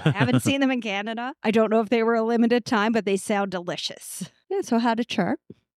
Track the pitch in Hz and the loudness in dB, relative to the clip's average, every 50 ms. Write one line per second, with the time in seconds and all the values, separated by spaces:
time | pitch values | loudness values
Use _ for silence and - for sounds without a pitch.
0 | - 156 131 196 226 247 247 254 - - 277 277 277 262 254 247 226 226 196 196 | -2 0 0 2 2 2 2 2 2 2 0 2 2 0 0 -2 -4 -4 -4 -6
1 | 208 226 226 226 240 254 311 _ - 220 208 226 220 214 214 226 226 196 254 233 | -6 -6 -6 -6 -8 -8 -8 _ -2 2 2 4 4 4 4 2 2 2 2 2
2 | 226 226 233 226 226 220 240 233 233 233 240 247 220 - 254 214 202 226 233 226 | 2 2 2 2 2 2 2 4 4 4 4 2 0 0 0 2 2 2 2 0
3 | 190 202 196 190 - - 220 196 202 196 180 185 175 175 156 - - - - - | 0 0 0 0 0 0 -2 0 -2 -2 -4 -6 -6 -6 -6 -6 -6 -8 -10 -12
4 | - - - - 185 - _ _ _ - 381 392 349 - 247 226 233 240 226 220 | -16 -14 -12 -12 -12 -12 _ _ _ -4 -4 -4 -2 0 0 2 2 2 0 0
5 | 247 - - - 180 180 254 - _ - - _ _ _ _ | -2 -4 -2 -2 -2 -2 -2 -6 _ -14 -20 _ _ _ _